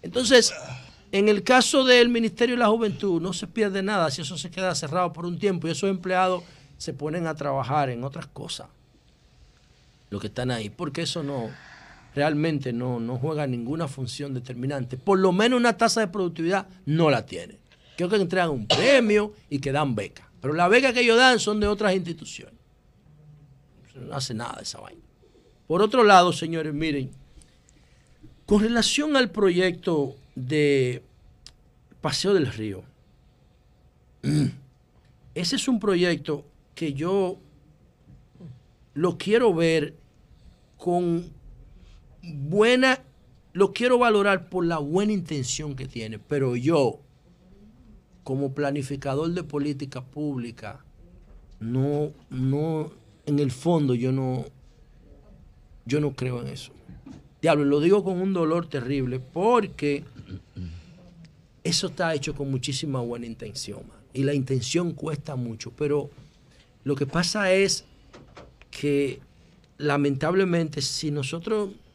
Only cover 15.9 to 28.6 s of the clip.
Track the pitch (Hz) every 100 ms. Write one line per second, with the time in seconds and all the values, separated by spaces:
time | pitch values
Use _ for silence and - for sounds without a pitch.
15.9 | 226 214 208 180 - 165 190 190 - -
16.9 | 156 160 123 101 87 87 - _ _ _
17.9 | - 175 214 175 185 170 135 104 131 226
18.9 | 269 226 208 208 - _ 143 139 139 147
19.9 | 107 98 - - - 131 156 175 240 269
20.9 | 240 247 226 262 240 - 214 208 208 214
21.9 | 190 170 165 - - - - _ _ _
22.9 | _ _ - - - - - _ _ -
23.9 | 135 127 143 131 113 120 - - - -
24.9 | - _ _ _ _ _ _ _ 165 214
25.9 | 262 214 190 180 170 165 165 156 147 156
26.9 | 143 131 - - - - _ _ _ _
27.9 | _ _ _ - - - 208